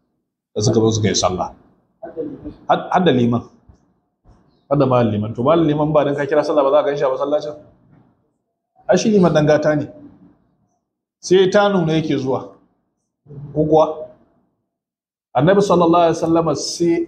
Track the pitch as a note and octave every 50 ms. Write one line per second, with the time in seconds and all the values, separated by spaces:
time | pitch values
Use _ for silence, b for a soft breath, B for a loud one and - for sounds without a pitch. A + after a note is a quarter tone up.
0 | _ _ _ _ _ _ _ _ _ _ _ A2 G#2 A#2 A2+ A#2 A2 A2+ G#2+ A2
1 | G#2 G2 F2+ - - F2+ F2+ F2+ - - - - _ _ _ _ _ _ _ _
2 | - E3+ - E3 D3+ D3 - - - D3 - - - - - F3+ - - - F3
3 | F#3 E3+ C#3 B2 A#2+ A#2 A#2+ A#2 A2+ - _ _ _ _ - _ _ _ _ _
4 | _ _ _ _ _ _ _ _ _ _ _ _ _ _ C#3+ D3 C#3 B2 B2 B2
5 | A#2+ A2+ G#2 G#2 G#2 A2 A2+ - A#2+ C#3 D#3+ F3 E3 D3 D3 D3 D3+ D3+ D3+ D3+
6 | C#3 C#3+ C#3+ C#3+ C#3+ C#3 D#3+ D3 D3 - D#3+ D3+ C#3 C3+ C#3 D3+ C3+ C#3 C#3+ D3
7 | D3+ C3 C3 C3 C#3+ C#3+ D3 D3+ - - - - - - _ _ _ _ _ _
8 | _ _ _ _ _ _ _ _ _ _ _ _ _ _ _ _ _ - E3+ F#3
9 | - A3+ G#3 G3+ F3+ E3 D#3 D#3 D3 D3 D3+ D3 - D#3+ D3+ D3+ B2+ - - -
10 | - - - _ - - _ _ _ _ _ _ _ _ _ _ _ _ _ _
11 | _ _ _ _ - - F3 F#3+ F#3+ F3+ F#3+ G#3 G3+ G3+ G3 F#3 E3 D#3 D#3+ D#3+
12 | D3+ - D3 C3 B2+ C3 B2+ A#2 - - - _ _ _ _ _ _ _ _ _
13 | _ _ _ _ _ - D3 - - - - D3 D#3 D#3 D#3+ D#3 D#3 - - -
14 | - - - _ _ _ _ _ _ _ _ _ _ _ _ _ _ _ _ _
15 | _ _ _ _ _ _ _ B2 C#3 F3 G3 G3+ G3 G3 F#3+ F#3 E3+ E3 E3 F3
16 | F3 E3 D#3+ - E3+ E3 E3 E3 E3 D#3+ C#3+ - - - - - E3+ E3+ E3+ E3+
17 | -